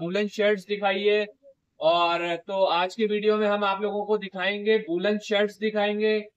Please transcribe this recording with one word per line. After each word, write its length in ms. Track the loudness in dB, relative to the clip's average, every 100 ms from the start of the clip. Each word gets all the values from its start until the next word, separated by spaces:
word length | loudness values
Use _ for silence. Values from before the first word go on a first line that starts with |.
woolen 260 | -2 -2 -2
shirts 400 | 0 2 2 -2
दिखाइए", 600 | -2 -2 0 2 2 0 -10 -20 _ _ -2
और 560 | 2 4 2 0 -2 -4
तो 280 | -4 0
आज 300 | 2 2 0
की 120 | 0 0
video 300 | 0 2 2
में 100 | 2
हम 180 | 2
आप 180 | 0 -2
लोगों 220 | -4 -4
को 140 | -2 -2
दिखाएंगे, 580 | -2 -6 -4 -2 0 0
woolen 420 | 0 -2 0 -2
shirts 400 | 0 0 0 -2
दिखाएंगे, 680 | -4 0 0 0 0 0 -4